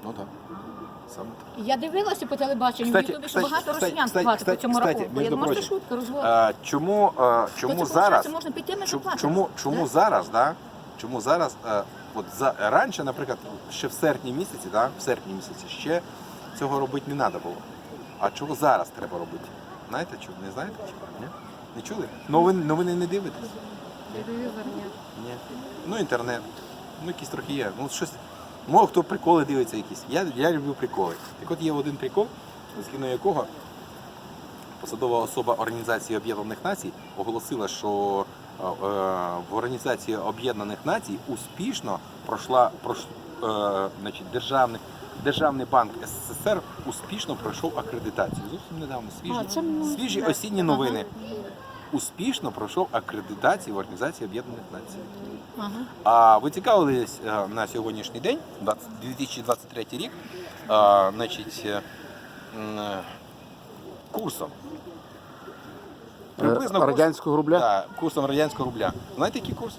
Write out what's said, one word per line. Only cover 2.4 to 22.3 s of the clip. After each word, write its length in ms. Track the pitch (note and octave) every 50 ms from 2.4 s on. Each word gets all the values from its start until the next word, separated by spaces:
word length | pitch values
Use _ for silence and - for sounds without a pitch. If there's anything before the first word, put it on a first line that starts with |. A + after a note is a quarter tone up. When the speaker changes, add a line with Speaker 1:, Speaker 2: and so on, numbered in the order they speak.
| C#4 C4+ C#4 A#3 B3 B3 A#3+ - A#3 A#3+
Speaker 1:
Кстати, 160 | A#3 F#3+ F#3+ -
Speaker 2:
в 20 |
Ютубі, 180 | - - C#4 D4+
що 120 | - -
Speaker 1:
кстати, 120 | - C#4+
Speaker 2:
багато 200 | C#4+ E4 F4+ D#4+
Speaker 1:
кстати, 140 | D4 G#3+ -
Speaker 2:
росіян 200 | F3+ - A3 F#3
Speaker 1:
кстати, 180 | C#3+ - F#3 F3+
Speaker 2:
платять 160 | A#3+ A3 G#3
по 60 | G#3+
Speaker 1:
кстати, 160 | F#3 F#3 -
Speaker 2:
цьому 120 | - A#3 A#3+
Speaker 1:
кстати, 200 | A#3+ A#3+ - D3+
Speaker 2:
рахунку. 200 | - G3 - B2
Speaker 1:
між 80 | C3+ F3+
Speaker 2:
Я 60 | -
думаю, 240 | - C4 C#4+ - -
що 160 | G4+ G4 -
Speaker 1:
прочим, 0 | G4+ F#4+
Speaker 2:
шутка, 160 | - - B3+
розвод. 280 | A#3+ B3+ A3+ B3+ C#4+ C4+
Speaker 1:
е, 280 | A#3 A#3 - A3+ - G2+ - -
чому, 480 | - - C#3+ D3+ F3+ G3+ G#3 G#3 F#3 - -
е, 280 | C3 B2 A#2 A#2 A2+ F2+ - -
чому 160 | - B2+ F3+ F3
Speaker 2:
То 60 | E3+
це, 80 | C3+ -
Speaker 1:
зараз, 160 | D#3+ F#3+ G3+
Speaker 2:
виходить, 220 | F#3 - - D4 D#4
можна 180 | E4 - E4
піти, 240 | B3+ E4 - - F#4
ми 100 | G4+ G4
Speaker 1:
чому, 180 | F#4 - G#4+ -
Speaker 2:
заплатимо. 300 | F#4+ E4+ - - D4 D#4
Speaker 1:
чому, 160 | F#4+ F#4+ - -
чому 220 | - - C#3 D3 E3
Speaker 2:
Да? 60 | E3 C3
Speaker 1:
зараз, 420 | - D#3 F#3+ A3 D#3+ G#2 F2+ -
да? 240 | - A2+ B2+ D3 D#3+ - - - - - - - - -
Чому 240 | - A2+ B2+ B2
зараз, 340 | G#2 B2 D3+ F3 E3 C3 A2 - - A#2
е, 160 | A2 G2+ F#2+ - - - - - -
от 100 | A2 G2 F2+ F2+ G2+
за, 160 | C3+ C3+ - -
раніше, 440 | G2+ G#2 A#2 E3 A#3+ C4 F#3+ - D3+
наприклад, 340 | C#3 B2 - C#3+ C3 A#2+ - - - - - - -
ще 160 | - - - C3+
в 40 |
серпні 400 | - - - D#3 C#3+ - - C3 B2
місяці, 340 | D3 F#3+ - - - - F#2+
да, 180 | F2+ G#2+ A#2 C3 D3 F3+
в 20 |
серпні 320 | - - A#2+ - - F#3+ -
місяці 320 | F#2+ - - - - - -
ще 340 | - - - C#3+ D#3+ F3 F3 - - - - - - - - - - -
цього 200 | C#3+ C3+ C#3 C#3
робити 320 | C#3 C3 C3+ C#3+ C#3 D3 C#3+
не 40 | C#3+ C3 G#2
треба 100 | F2 F2 E2
було. 120 | E2+ F2 - - - - - - - - - - - - -
А 100 | G2+ G2+
чого 260 | - - C#3+ D3 D3+
зараз 320 | - C#3+ D3 B2+ G2+ E2+ -
треба 280 | - - F2 E2+ - F2
робити? 260 | E2+ E2 - - - - - - - - - - - -
Знаєте, 280 | G#2+ C3 E3+ - - -
чого? 140 | - - F#2+ F2+ F#2+
Не 60 | G2
знаєте? 240 | F#2+ - D3+ G3+ A3 - G#3+ G3
Чи 60 | - - - - - A2
ні? 60 | A2 D3+ F#3+ - - - - - - - -
Не 60 | -
чули? 240 | - - G#3 A3 D#3 - - - -
Новин-, 360 | -